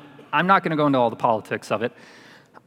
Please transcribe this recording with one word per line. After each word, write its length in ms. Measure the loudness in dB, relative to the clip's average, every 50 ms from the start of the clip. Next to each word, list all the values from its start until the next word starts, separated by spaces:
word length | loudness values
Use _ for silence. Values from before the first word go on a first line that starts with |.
| -14 -20 -20 -20 -14 -4 -2
I'm 140 | -2 2
not 160 | 4 4 4 2
gonna 120 | 0 -2
go 100 | 0 0
into 140 | 2 2 2
all 100 | 2 0
the 60 | 0
politics 560 | -2 0 0 0 0 -2 -6 -8 -8 -6 -6
of 100 | -4 -4
it. 100 | -4 -6 -8 -10 -20 -20 -20 -20 -20 -20 -20 -20 _ _ _ -12 -4